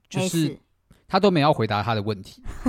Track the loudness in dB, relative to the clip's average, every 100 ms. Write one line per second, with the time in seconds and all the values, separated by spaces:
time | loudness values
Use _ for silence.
0 | _ -4 -2 0 -2 -4 _ _ _ _
1 | -4 2 4 4 4 2 0 -2 -2 -2
2 | -2 -6 -10 -16 -14 -6